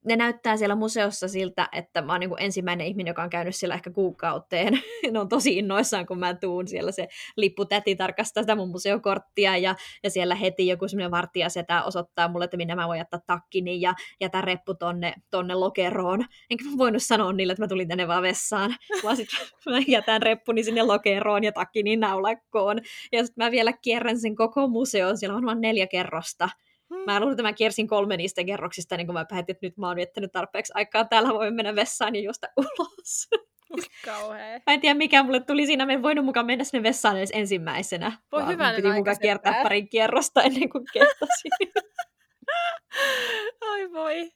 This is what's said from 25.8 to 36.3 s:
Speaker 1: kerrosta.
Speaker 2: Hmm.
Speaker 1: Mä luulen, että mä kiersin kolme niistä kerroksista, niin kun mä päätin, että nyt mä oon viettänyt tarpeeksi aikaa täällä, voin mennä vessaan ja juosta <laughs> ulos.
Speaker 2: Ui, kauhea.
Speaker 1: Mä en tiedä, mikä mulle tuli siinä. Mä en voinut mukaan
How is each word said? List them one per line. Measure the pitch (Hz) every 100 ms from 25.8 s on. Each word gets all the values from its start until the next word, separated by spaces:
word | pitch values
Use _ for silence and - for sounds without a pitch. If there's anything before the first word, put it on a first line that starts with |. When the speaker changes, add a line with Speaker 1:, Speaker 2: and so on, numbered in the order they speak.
| 185
Speaker 1:
kerrosta. | 185 175 160 - - 180 - _ _ _
Speaker 2:
Hmm. | 359 381
Speaker 1:
Mä | 202
luulen, | 233
että | 262
mä | 226
kiersin | 214 220 202 220
kolme | 208 202 185
niistä | 175 -
kerroksista, | 180 202 180 - 165 180
niin | 170
kun |
mä | 175 160
päätin, | 190 175
että | 185 190
nyt | 170
mä | 180
oon | 175
viettänyt | 180 - 196
tarpeeksi | 185 - 196 - -
aikaa | - 220 226
täällä, | 226 240
voin | 220 214
mennä | 233 208 214
vessaan | 233 - 220 220
ja |
juosta | 202 233 -
<laughs> | -
ulos. | 277 539 349 - - - - 440 - _ _
Speaker 2:
Ui, | 339 339 - -
kauhea. | 214 214 214 214 233 -
Speaker 1:
Mä |
en | 285
tiedä, | 302 285
mikä | 311 277
mulle | 262 254
tuli | 254 285 285
siinä. | 294 269
Mä |
en | 269
voinut | 254 302
mukaan | 262